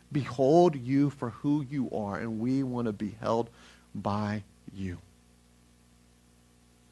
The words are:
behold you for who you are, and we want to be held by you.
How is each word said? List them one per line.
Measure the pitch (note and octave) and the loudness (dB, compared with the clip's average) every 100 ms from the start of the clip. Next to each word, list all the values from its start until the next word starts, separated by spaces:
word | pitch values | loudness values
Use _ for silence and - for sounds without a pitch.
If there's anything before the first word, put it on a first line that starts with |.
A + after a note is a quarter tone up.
| - | -6
behold | D3 A#2+ - C3 E3 F3 C#3+ | -4 -4 2 6 8 6 4
you | A#2+ C#3 C#3+ | 0 2 2
for | C#3 A#2+ | 0 -8
who | G2+ D3 D3 C3 | -4 -2 0 -2
you | C#3+ B2 | -4 -4
are, | - G2+ F2+ | -4 -4 -4
and | A2+ A2 | -4 -4
we | A#2+ C3 | -2 -2
want | C3 B2 A#2 | -2 -2 -4
to | |
be | G2+ G#2 G#2 | -4 -6 -4
held | A2 A2+ A#2 - - - _ | -2 0 -2 -8 -20 -20 _
by | G#2+ G#2 G#2 G#2 G#2+ G#2 _ - | -8 -2 -2 -2 -4 -8 _ -18
you. | G2 F#2+ F2 - _ _ _ _ _ _ _ _ _ _ _ _ _ _ _ _ _ _ | -10 -8 -10 -14 _ _ _ _ _ _ _ _ _ _ _ _ _ _ _ _ _ _